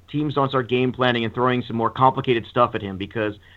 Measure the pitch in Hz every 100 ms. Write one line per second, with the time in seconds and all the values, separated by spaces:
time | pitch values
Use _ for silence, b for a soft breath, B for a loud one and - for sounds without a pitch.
0 | - 147 151 143 135 135 113 123 127 117
1 | 127 120 113 110 127 123 117 113 113 -
2 | 131 131 131 117 98 - 120 113 98 95
3 | 95 120 107 101 b